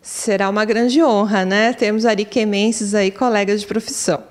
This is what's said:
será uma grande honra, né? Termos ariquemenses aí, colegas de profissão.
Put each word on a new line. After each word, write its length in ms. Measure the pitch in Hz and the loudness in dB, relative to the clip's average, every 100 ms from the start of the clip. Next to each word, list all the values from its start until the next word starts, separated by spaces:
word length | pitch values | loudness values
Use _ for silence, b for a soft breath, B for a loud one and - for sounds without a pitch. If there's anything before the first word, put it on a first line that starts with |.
será 480 | - - - 196 196 | -14 -8 -2 0 0
uma 160 | 208 | 0
grande 380 | 214 220 247 269 | 0 0 2 4
honra, 420 | 320 208 208 202 | 4 2 2 0
né? 280 | 185 196 226 | 2 2 2
Termos 320 | 254 214 214 226 | 0 0 2 0
ariquemenses 880 | 208 208 - 214 202 214 226 208 | 0 -2 -2 0 2 0 0 -2
aí, 160 | 208 190 | 0 0
colegas 500 | 196 247 214 196 208 | 0 0 0 0 -2
de 60 | 208 | -2
profissão. 560 | 226 - - - 160 - | -6 -4 -6 -2 -2 -6